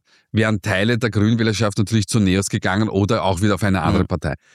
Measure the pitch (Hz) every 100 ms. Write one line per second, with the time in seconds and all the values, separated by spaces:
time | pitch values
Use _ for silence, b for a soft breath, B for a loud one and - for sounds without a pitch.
0 | b b b 104 110 107 - 95 107 120
1 | 117 104 104 113 113 98 110 - 98 110
2 | 101 120 95 92 98 107 98 95 110 95
3 | 98 110 87 87 104 98 104 92 80 85
4 | 85 85 78 71 b